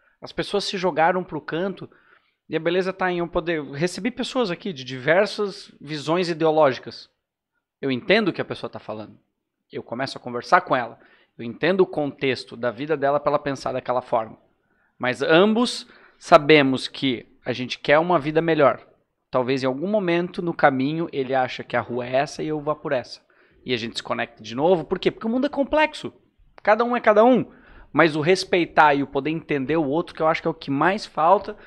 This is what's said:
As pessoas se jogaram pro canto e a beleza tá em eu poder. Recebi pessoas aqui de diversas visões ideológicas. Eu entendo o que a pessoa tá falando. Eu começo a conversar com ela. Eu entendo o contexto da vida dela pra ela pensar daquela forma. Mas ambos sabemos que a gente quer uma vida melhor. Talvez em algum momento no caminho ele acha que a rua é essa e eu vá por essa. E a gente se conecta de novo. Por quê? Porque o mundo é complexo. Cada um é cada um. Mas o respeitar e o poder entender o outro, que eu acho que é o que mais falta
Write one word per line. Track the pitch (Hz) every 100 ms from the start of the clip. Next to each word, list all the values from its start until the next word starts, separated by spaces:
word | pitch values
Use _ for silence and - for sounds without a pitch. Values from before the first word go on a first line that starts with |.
| _ _
As | 143
pessoas | - 160 202
se | 185 196
jogaram | 180 151 165 185
pro | 180 156
canto | - 156 196 180 - _ _ _ _ _ -
e | 156
a |
beleza | 165 180 185
tá | 185 185
em | 175
eu | 170
poder. | 180 165 165 135
Recebi | 139 175 185 202
pessoas | - 247 262 220
aqui | 170 208
de | 139
diversas | 127 131 123 170 202 - 208 - - -
visões | 143 151 135 170 170
ideológicas. | 160 160 156 147 123 - - - _ _ _ _ _ _ _
Eu | 139
entendo | 127 - 208 208
o |
que | 139
a |
pessoa | 123 127 117
tá | 110
falando. | - 107 104 110 _ _ _ _ _
Eu | 143
começo | - 117 135 -
a |
conversar | 123 120 117 185
com | - 135
ela. | 117 123 _ _ _ -
Eu |
entendo | 117 117 151 190
o | 185
contexto | - 143 - 135 120 - 117
da | 120
vida | 110 151
dela | 151 139 143
pra | 147
ela | 143
pensar | 143 131 120
daquela | 127 - 123
forma. | - 117 110 - _ _ _ _ _ -
Mas | 123 117
ambos | 139 160 208 220 240 - - - _ _
sabemos | - 165 143 151 135 127 -
que | - 135 110 - _
a | -
gente | 120 123 -
quer | - 147
uma | 175 175
vida | 139 156
melhor. | 165 156 135 107 - _ _ _ _
Talvez | 127 123 135
em | 131
algum | 131 175
momento | 214 180 170 175 190
no | 175
caminho | 160 147 131 135 160 170
ele | 139 131
acha | 131 127 -
que | 120
a | 123
rua | 110 120 120
é | 131
essa | 151 -
e | 156
eu | 156
vá | 147
por | 151 160
essa. | 131 117 - _ _ _ _
E | -
a | 120
gente | 117 -
se |
conecta | - 117 117 -
de | 107
novo. | 117 156 185
Por | 151 190
quê? | 180
Porque | - 226
o |
mundo | 247 269
é |
complexo. | - 277 302 302 - 110 - _ _ _ _
Cada | - 220
um | 233
é | 240
cada | 226 208
um. | 233 247 135 - - - -
Mas | 139 160
o | 151
respeitar | 151 185 - 185 160 - 156
e | 143
o | 139
poder | 139 135
entender | 160 - 147 127 165
o | 147
outro, | 151 170
que | -
eu | 160
acho | 165
que | 165
é |
o |
que | - -
mais | 139 160 208 -
falta | - 160 202 208 208